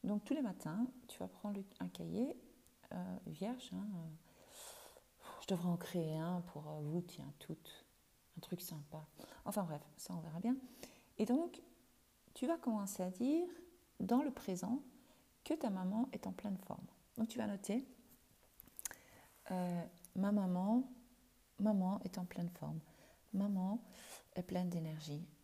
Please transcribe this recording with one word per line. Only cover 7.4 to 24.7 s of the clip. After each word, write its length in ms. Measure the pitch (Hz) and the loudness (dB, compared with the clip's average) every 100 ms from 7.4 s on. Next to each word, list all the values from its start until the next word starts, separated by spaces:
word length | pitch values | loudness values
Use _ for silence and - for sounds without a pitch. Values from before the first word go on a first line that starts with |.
| - 156 - - - _ _ _ _ - | -10 -10 -10 -20 -20 _ _ _ _ -16
Un 40 | |
truc 200 | - 175 | -6 -6
sympa. 460 | - 156 147 151 156 - - - | -6 -8 -8 -12 -12 -16 -18 -8
Enfin 180 | - 214 | -2 0
bref, 180 | 175 147 - - | 0 -4 -8 -14
ça 160 | - | -8
on 60 | 175 | -6
verra 220 | 160 160 | -4 0
bien. 160 | 226 269 254 - - - - - | 2 2 -2 -14 -16 -18 -16 0
Et 60 | |
donc, 380 | 214 262 349 - - - - _ _ _ - | 4 6 4 -4 -18 -20 -20 _ _ _ -20
tu 140 | - 254 | -2 2
vas 100 | 330 | 2
commencer 420 | - 214 196 - | 2 0 0 -2
à 60 | 185 | -2
dire, 380 | 180 247 320 349 - - - - - | 2 4 4 2 -4 -16 -20 -20 -4
dans 220 | 190 247 | 4 6
le 100 | 302 | 6
présent, 500 | - - 185 196 262 - - - - - _ | -2 -2 -2 2 0 -2 -20 -20 -20 -20 _
que 100 | - | -2
ta 160 | 302 240 | 2 2
maman 380 | 190 185 214 262 | 2 2 2 2
est 160 | 196 190 | 0 -6
en 60 | |
pleine 260 | 185 208 190 | -4 -2 -4
forme. 260 | - - - - - - | -4 -10 -10 -18 -12 -2
Donc 120 | 226 | -2
tu 100 | 247 | 0
vas 80 | 214 | -2
noter, 400 | 196 196 226 269 - - - - - - - - - - - - - - - - | -2 0 0 0 -14 -20 -20 -20 -20 -20 -20 -16 -10 -10 -10 -16 -20 -20 -18 -2
euh, « 320 | 185 180 175 170 - - 185 | 0 2 0 -2 -10 -6 2
Ma 160 | 196 | 6
maman, 500 | 208 190 180 190 240 262 - - - - - _ - | 6 6 4 6 6 4 -6 -20 -20 -20 -20 _ 4
maman 400 | 208 202 185 196 | 6 6 4 2
est 180 | 185 185 | -2 -4
en 60 | |
pleine 260 | 180 - 175 | -4 -2 -4
forme. 300 | 175 147 156 - - - - - | -4 -6 -6 -8 -20 -20 -20 -2
Maman 460 | 196 202 190 185 226 - - - - - | 2 4 4 2 0 -4 -18 -16 -16 -8
est 80 | - | -6
pleine 280 | 180 180 180 | -2 0 2